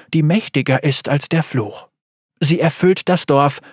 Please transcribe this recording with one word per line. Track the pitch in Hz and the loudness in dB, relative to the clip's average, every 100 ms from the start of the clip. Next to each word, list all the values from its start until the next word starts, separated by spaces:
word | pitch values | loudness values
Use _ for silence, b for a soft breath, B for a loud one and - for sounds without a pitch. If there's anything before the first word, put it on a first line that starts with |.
| B | B
die | 165 | 0
mächtiger | 151 202 - 139 127 165 | 2 0 -2 -4 -2 0
ist | 151 - - | 0 -2 -2
als | 143 - | -4 -2
der | 165 | -2
Fluch. | - 131 104 - - _ _ _ _ _ | -2 -4 -6 -10 -20 _ _ _ _ _
Sie | 143 170 | 0 2
erfüllt | 160 - 180 185 - | 0 2 2 2 0
das | 180 - | 0 2
Dorf, | 139 143 - B | 4 2 0 B